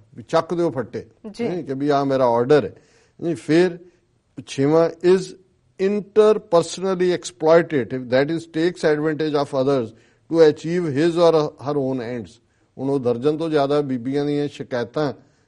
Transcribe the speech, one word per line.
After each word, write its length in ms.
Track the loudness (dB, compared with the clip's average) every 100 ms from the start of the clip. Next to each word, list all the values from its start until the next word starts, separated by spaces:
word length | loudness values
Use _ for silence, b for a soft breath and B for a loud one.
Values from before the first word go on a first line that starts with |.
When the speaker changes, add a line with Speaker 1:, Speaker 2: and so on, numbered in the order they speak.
| _
Speaker 1:
بھی 80 | -20
چک 280 | -2 -2 0
دیو 200 | -2 -2
پھٹے، 320 | -4 -8 -10 -14 _
Speaker 2:
جی۔ 240 | -16 -8 -6
Speaker 1:
نہیں، 140 | -6
کہ 120 | -6
بھی 180 | -4 0
آ 120 | 0
میرا 220 | 2 2 2
آرڈر 360 | 2 4 2
ہے۔ 60 | 2 -8 b b b _
نہیں، 160 | -6 -6 0
پھر 300 | 2 2 -2 b b _ _ _ -20 -10
چھواں 600 | -2 2 4 2 2 2
is 160 | 2 0 -16 _ _ _ -6
interpersonally 1400 | -4 -2 -2 2 4 2 2 0 0 -4 -4 0 0 -2
exploitative, 840 | -6 -2 4 4 4 -2 -2 -6 0
that 220 | 0 0
is, 100 | -4
takes 560 | -6 -4 -2 0 0 0
advantage 380 | -2 -2 -2
of 140 | -2 -2 -2
others 260 | 0 0 -2 b b b -2
to 80 | 4 6
achieve 340 | 4 -2 -2
his 280 | -2 0 0
or 220 | 4 4 4
her 380 | 0 -6 -6 -4
own 200 | -2 -4
ends। 440 | -6 -10 -12 -18 _ _ _ -8
ਹੁਣ 120 | -4
ਉਹ 80 | -2
ਦਰਜਨ 380 | -2 -2 -2 -2
ਤੋਂ 140 | 0
ਜ਼ਿਆਦਾ 300 | 0 2 0
ਬੀਬੀਆਂ 440 | -2 -6 -4 -4
ਦੀਆਂ 240 | -2 -2 -4
ਸ਼ਿਕਾਇਤਾਂ 640 | -8 -8 -6 -6 -4 -4 -6 b b